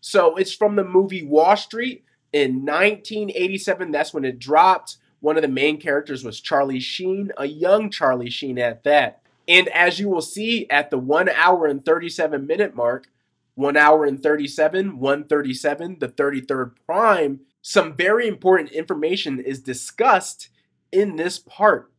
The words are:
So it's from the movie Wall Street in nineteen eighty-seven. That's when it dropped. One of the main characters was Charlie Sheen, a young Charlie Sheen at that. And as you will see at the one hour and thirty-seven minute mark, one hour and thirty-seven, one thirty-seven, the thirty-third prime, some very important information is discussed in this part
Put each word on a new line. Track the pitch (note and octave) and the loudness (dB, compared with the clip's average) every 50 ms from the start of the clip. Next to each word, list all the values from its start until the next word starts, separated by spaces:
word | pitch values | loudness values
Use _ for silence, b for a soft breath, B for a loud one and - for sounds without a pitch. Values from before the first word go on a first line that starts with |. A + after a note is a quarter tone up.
So | - - - G3+ F3+ E3+ E3 | -14 0 2 4 4 4 4
it's | F#3 F#3+ F#3+ - | 2 -4 -4 -2
from | - G#3+ G#3 G#3 | 0 0 0 2
the | G#3 F#3+ | 0 -2
movie | F3+ F3+ F#3 G3 F#3+ F#3+ F#3 D#3+ | 2 2 2 2 2 -4 -8 -6
Wall | C#3+ D3 D3+ D#3+ F3+ G3+ G#3 | 2 4 4 6 6 4 2
Street | - - - A3+ A#3+ B3+ B3 - _ _ _ _ _ _ - | 0 -10 -8 -8 -8 -8 -8 -10 _ _ _ _ _ _ 0
in | D3 C#3+ C3 B2+ C3 C3+ | 0 0 2 0 -4 -4
nineteen | C#3+ D3 E3 F#3 G#3 G#3+ G#3 G#3 - A3 G#3+ G#3 G3 - | -4 0 2 2 2 0 -2 _ -10 -8 -8 -8 -6 -4
eighty-seven. | D#3+ F3+ F#3 F#3+ F#3+ - - F#3 - F#3 E3 | -4 -4 -2 -4 -4 -2 -4 -2 -2 -4 -4
That's | D3+ C#3+ D#3+ - - | -2 -2 -2 -2 -4
when | D#3 C3+ | -6 -6
it | C3 B2+ B2 | -6 -6 -8
dropped. | A#2+ C3 D3 D#3 F3 F#3 F#3 E3 - - - _ _ _ _ _ | -6 2 4 6 6 6 4 2 -2 -12 -20 _ _ _ _ _
One | - D3 D#3 | -2 0 0
of | D#3+ D#3 | 2 0
the | C#3+ | 0
main | C3 C3 C#3 D3+ D3+ D3+ | 0 2 0 0 0 -2
characters | D3+ E3+ C#3+ C#3+ D3 - C#3+ B2+ A#2+ | -2 -2 -2 -2 -2 -4 -10 -10 -10
was | A#2 G#2 - | -12 -12 -12
Charlie | _ - - C#3 C#3 C3+ C3+ B2+ | _ -2 0 0 0 0 -4 -6
Sheen, | B2+ - - - F#3 F#3 F#3 G3 G3+ G3 - | -8 -8 -10 -8 -4 -4 -4 -4 -6 -8 -8
a | - C3+ | -8 -8
young | C#3+ D3+ D3+ E3 F3+ G3 G#3+ A3 G#3 | -8 -6 -4 2 2 2 2 2 -2
Charlie | G3+ - E3 C3+ B2+ B2+ A#2+ A#2+ | -6 -2 0 0 0 0 -4 -8
Sheen | A#2+ - - C#3 B2+ B2 | -10 -8 -8 -8 -4 -2
at | B2 A#2+ A#2 A#2 _ | -2 -2 -4 -2 _
that. | C#3+ D3 D3 C3+ A2+ - _ _ _ _ _ _ | 4 4 4 4 2 -4 _ _ _ _ _ _
And | - F3 F3+ F#3 E3+ | 4 4 4 4 4
as | - E3 F3 F3+ F3 F3 | 2 4 4 4 2 0
you | G3+ G3+ | -4 -2
will | F#3+ E3 D#3 | -2 -2 -4
see | - - G3+ G#3+ A3+ A#3 A3+ - - | -6 -8 -8 -4 -4 -2 -4 -2 0
at | C3+ D3 D3 - | 0 0 0 0
the | - | -4
one | C3+ B2+ B2+ C#3+ D#3+ F#3 F#3 | -6 -2 0 0 2 2 0
hour | D#3+ - E3 F3+ F#3 F3 E3 | 0 2 4 4 4 2 2
and | D3+ C#3+ C#3 C3+ | -2 -2 -4 0
thirty-seven | - D#3+ E3+ E3+ E3+ - - E3+ D#3 D3+ C#3 C#3 | 0 0 0 0 -8 -6 -4 -4 -2 -2 -6 -4
minute | C#3+ D#3+ F#3 G#3 - - | -4 -2 -2 -2 -4 -4
mark, | A#2+ A#2+ A#2 B2 C3 _ _ _ _ _ _ _ _ _ _ _ | -4 -4 -4 -4 -4 _ _ _ _ _ _ _ _ _ _ _
one | - C3+ C#3+ C#3+ | -4 -4 0 4
hour | D3+ D3+ D3+ D#3 D#3 D3+ | 4 6 6 6 6 4
and | C#3+ C3+ C3+ - | 0 -2 -2 0
thirty-seven, | D#3 D3+ D3+ D3 C3+ - - D#3 D#3 D#3+ F#3 G3 G3 E3 B2+ | 0 0 0 -2 -6 -2 0 -2 0 0 -2 -4 -4 -6 -4
one | B2+ C3+ C#3+ C#3+ D3 | -2 -2 -2 -2 0
thirty-seven, | - D#3 D3 C#3 C3+ B2+ B2+ - D3+ C#3+ D3 E3+ F3 F#3 D#3+ | 0 0 0 0 -2 -6 -4 -4 -4 -4 -4 -8 -12 -8 -8
the | D3 A#2+ | -8 -8
thirty-third | _ - C#3+ C#3+ C#3+ C3+ B2+ - C#3 C3 B2+ B2 _ _ _ | _ -2 -2 -2 -2 -4 -6 -6 -4 -4 -4 -8 _ _ _
prime, | _ D#3+ F#3+ A3+ A3+ G3+ F3+ D#3 C#3+ C#3 C3+ _ _ _ _ | _ -2 2 4 4 4 2 0 -2 -4 -6 _ _ _ _
some | _ - - G#3 E3+ D#3+ D3+ | _ 0 2 2 2 2 -2
very | B2+ E3+ F#3 G#3+ A#3 A#3+ | -2 0 2 2 2 0
important | A3+ F#3+ - - F#3 F#3 F#3 D#3 D3 | -2 -6 -2 2 4 4 4 2 -2
information | - D#3 D#3+ D#3+ F#3+ D3+ D3+ D#3+ F#3 G3 - D#3 C3+ B2+ | -8 -10 -6 -6 -6 -4 -2 -2 -2 -2 -4 -6 -6 -6
is | B2+ B2+ C3+ B2+ | -6 -8 -10 -10
discussed | - - B2+ - - - - - A3+ C4 A#3 F#3 - - - _ - _ _ _ _ _ _ _ _ _ - | -8 -10 -10 -10 -10 -14 -4 0 2 4 4 2 2 -4 -14 _ -18 _ _ _ _ _ _ _ _ _ 0
in | F#3 G#3 G#3 E3+ | 0 0 0 -2
this | D#3 E3 F3+ F3 - | -4 -4 -4 -6 -8
part | _ _ - - G3 G#3+ F3+ C3 - _ _ | _ _ -8 2 2 2 2 2 -2 _ _